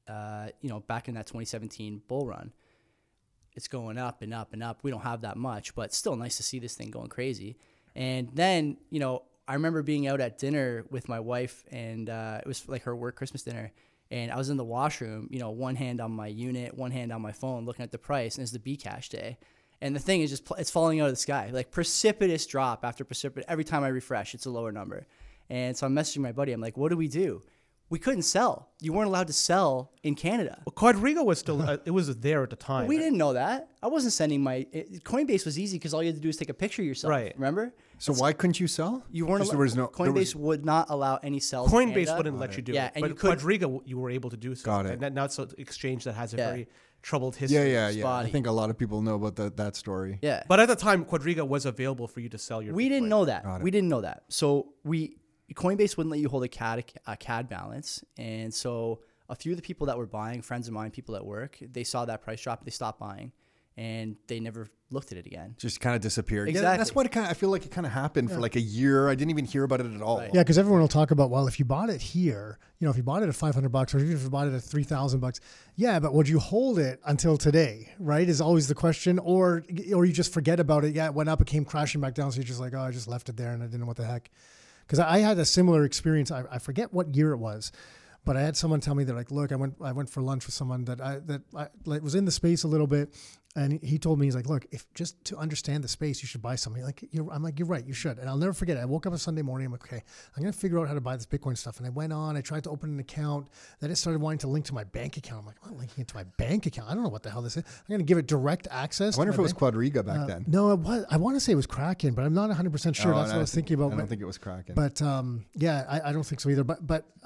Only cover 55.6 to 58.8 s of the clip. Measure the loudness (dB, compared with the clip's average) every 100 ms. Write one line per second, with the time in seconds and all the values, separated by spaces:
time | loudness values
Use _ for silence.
55.6 | 0 4 2 2 -2 0 0 0 -4 -4
56.6 | -4 -4 -8 -14 -12 -10 -6 -6 -6 -10
57.6 | -10 -10 -10 -12 -14 -14 -10 -8 -6 -6
58.6 | -4 -4